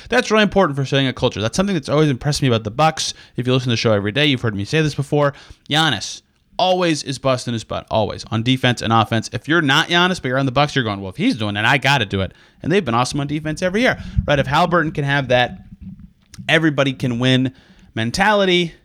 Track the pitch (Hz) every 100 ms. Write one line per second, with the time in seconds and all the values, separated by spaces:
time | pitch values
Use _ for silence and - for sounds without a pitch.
0 | - 240 - 214 208 196 175 139 135 139
1 | 135 120 120 101 110 - 202 180 - 143
2 | 156 123 147 143 135 113 107 117 156 156
3 | - - - - 123 127 127 113 117 104
4 | 101 113 151 127 117 101 98 156 156 139
5 | 135 147 143 - - - - 143 160 101
6 | - - - _ _ - 185 185 175 147
7 | 123 127 135 123 - 113 - 92 - 110
8 | 104 - - 110 113 131 127 123 - 113
9 | 107 113 - 110 - 170 143 143 - 175
10 | 180 180 127 131 135 127 147 139 110 98
11 | 98 113 233 135 104 104 113 139 131 139
12 | 104 98 90 - - _ - 196 139 117
13 | 127 147 143 151 156 156 185 202 247 -
14 | - - - 143 131 147 175 170 156 -
15 | 139 143 123 123 120 - - - - -
16 | - _ _ - - 160 160 143 139 131
17 | 131 117 127 127 131 - _ - - 113
18 | 113 143 202 208 190 175 170 -